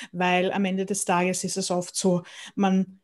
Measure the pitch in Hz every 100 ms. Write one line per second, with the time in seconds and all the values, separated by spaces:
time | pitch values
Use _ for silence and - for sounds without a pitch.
0 | - 175 180 180 185 196 190 190 190 196
1 | - 180 180 180 185 - 190 180 175 -
2 | 190 180 175 - - - 196 185 190 -